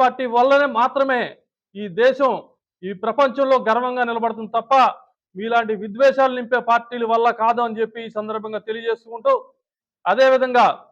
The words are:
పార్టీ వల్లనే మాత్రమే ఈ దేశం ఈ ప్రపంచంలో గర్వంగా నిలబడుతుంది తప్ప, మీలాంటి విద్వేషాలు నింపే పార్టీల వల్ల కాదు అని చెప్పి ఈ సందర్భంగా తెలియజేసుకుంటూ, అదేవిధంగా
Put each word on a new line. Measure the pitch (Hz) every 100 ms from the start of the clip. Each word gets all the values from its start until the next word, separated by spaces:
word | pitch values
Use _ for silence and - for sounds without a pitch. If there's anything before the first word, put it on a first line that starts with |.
పార్టీ | 254 254 254 240
వల్లనే | 262 277 285 226
మాత్రమే | 254 277 269 247 165 - _ _ _
ఈ | 196 208 170
దేశం | 254 262 269 185 - _ _ _
ఈ | 185 185
ప్రపంచంలో | 220 226 277 233 269 254 214
గర్వంగా | 226 254 247 240
నిలబడుతుంది | 233 226 220 214 226
తప్ప, | 220 269 240 - _ _ _ 180
మీలాంటి | 226 233 220 214
విద్వేషాలు | 214 214 277 262 262
నింపే | 254 240 247 226
పార్టీల | 233 233 247 226
వల్ల | 226 233 226
కాదు | 220 240
అని | 240 220
చెప్పి | 220 233 226
ఈ | 214
సందర్భంగా | 214 220 214 214 220
తెలియజేసుకుంటూ, | 220 233 226 226 233 269 254 - _ _ _ _ _
అదేవిధంగా | - 214 262 262 254 247 196 - _